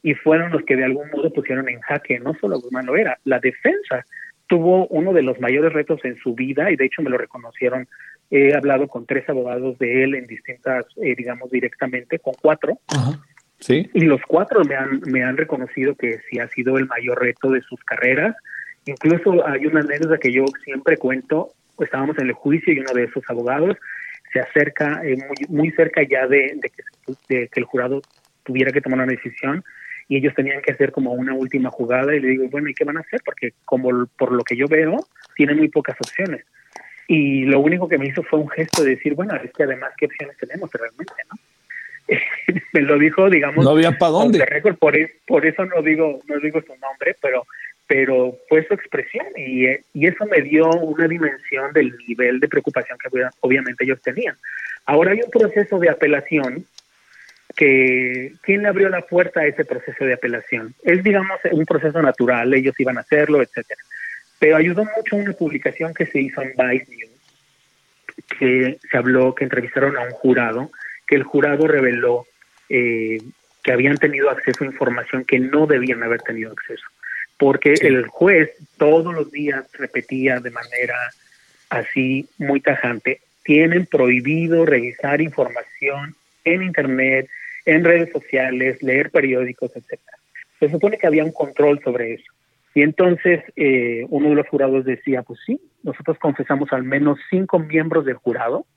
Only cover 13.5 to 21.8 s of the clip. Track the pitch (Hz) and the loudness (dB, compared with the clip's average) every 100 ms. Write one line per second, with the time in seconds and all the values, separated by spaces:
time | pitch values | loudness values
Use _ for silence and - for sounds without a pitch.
13.5 | _ - 135 190 202 160 135 - 160 196 | _ 0 0 2 2 2 2 2 0 2
14.5 | 180 151 135 135 135 127 131 127 131 156 | 2 2 0 -4 -4 -2 -2 -2 -2 -4
15.5 | 139 127 - 131 139 120 113 - 123 117 | -6 -8 -4 -2 -2 -6 -6 -8 -8 -8
16.5 | - 123 135 131 120 120 123 123 - 135 | -4 -2 0 -2 -6 -4 -2 -2 -2 0
17.5 | 131 - - - - 123 131 190 226 - | 0 -2 -14 -10 -2 0 2 0 -4 -14
18.5 | - - - - 139 151 170 196 175 156 | -16 -16 -16 -12 -2 2 2 4 2 2
19.5 | 139 151 156 147 147 160 165 131 123 135 | 0 0 0 0 -2 0 0 2 2 0
20.5 | 135 - 135 151 160 131 131 - 156 - | -2 -10 -4 0 0 0 -4 -2 -4 -4
21.5 | _ _ - | _ _ -8